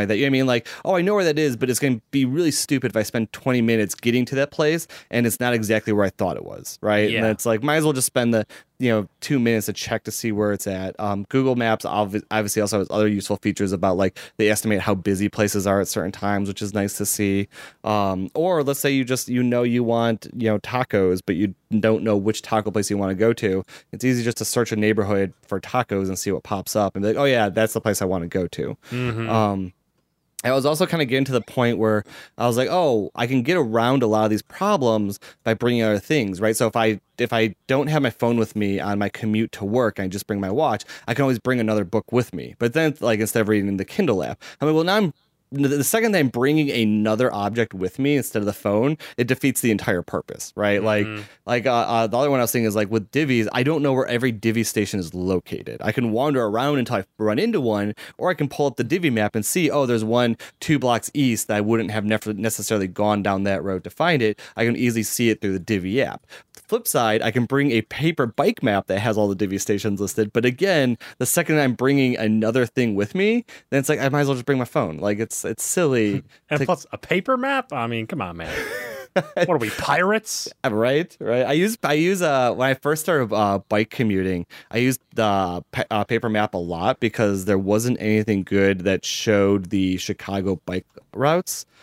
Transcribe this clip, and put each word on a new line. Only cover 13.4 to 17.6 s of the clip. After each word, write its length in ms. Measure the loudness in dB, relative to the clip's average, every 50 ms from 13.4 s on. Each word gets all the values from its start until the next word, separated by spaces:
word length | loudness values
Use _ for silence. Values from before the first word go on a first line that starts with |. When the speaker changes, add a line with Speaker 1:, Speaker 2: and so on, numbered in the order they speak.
| -2 -2 -2 0 -2 -2
Speaker 1:
about, 240 | 0 0 0 0 2
like, 200 | 2 0 0 -2 -6 -14 -10 -2
they 120 | 0 2 2
estimate 300 | 2 2 0 0 0 0
how 160 | 0 0 -2
busy 340 | 0 0 0 0 0 0 -2
places 380 | 0 0 0 0 0 0 0
are 120 | 2 2 2
at 80 | 0
certain 240 | -2 -4 -4 -4 -6
times, 360 | -6 -4 -2 -2 -2 -2 -2
which 160 | -4 -6 -6 -6
is 100 | -4 -2
nice 240 | -2 -4 -4 -4
to 80 | -4 -4
see. 420 | -4 -2 0 0 0 0 0 -2 -4 -10 -18